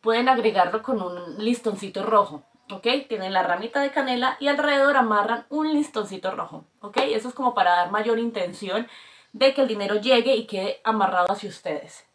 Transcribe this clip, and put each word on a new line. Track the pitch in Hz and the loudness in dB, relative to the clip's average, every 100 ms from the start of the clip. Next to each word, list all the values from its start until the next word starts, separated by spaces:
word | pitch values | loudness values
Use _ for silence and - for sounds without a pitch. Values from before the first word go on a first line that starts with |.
pueden | 220 233 254 | 2 2 4
agregarlo | 254 220 202 208 220 | 4 4 4 2 0
con | - 220 | -2 -4
un | 180 175 170 196 | -4 -8 -12 -4
listoncito | 214 240 226 202 202 196 | -2 0 -2 -6 -8 -6
rojo, | 214 214 202 151 _ _ - | 4 4 4 -6 _ _ -16
¿ok? | 190 233 269 269 | -6 -2 -2 -4
Tienen | 220 190 | -6 -2
la | 190 | -2
ramita | - - 226 285 | 0 -2 -2 -2
de | 277 | -2
canela | 294 269 247 254 - | -2 -2 0 -2 0
y | 277 | -2
alrededor | 285 302 277 277 269 | 0 2 4 4 4
amarran | 233 208 202 233 - | 2 2 0 -4 -4
un | 294 311 | -4 0
listoncito | 302 294 214 196 190 190 | 0 -2 -6 -8 -6 -6
rojo, | - - 160 - _ | -6 -10 -14 -20 _
¿ok? | 208 233 | -6 -2
Eso | 269 220 247 | 0 -2 -4
es | |
como | - 254 | -2 -2
para | 226 180 | 2 4
dar | 175 180 | 4 2
mayor | 208 220 226 | 0 0 0
intención | 233 214 180 185 196 208 240 - - - _ | -2 -4 -6 -6 -6 -4 -6 -14 -20 -20 _
de | 214 269 | 2 2
que | 269 | 4
el | 254 | 0
dinero | 208 202 | 0 -2
llegue | 208 214 247 240 233 | 0 4 4 4 0
y | 240 | 0
quede | 208 196 - | -6 -4 -2
amarrado | 220 220 185 185 180 | -2 2 2 2 0
hacia | 202 208 | 0 -6
ustedes. | - 180 147 - - _ | -10 -8 -8 -10 -20 _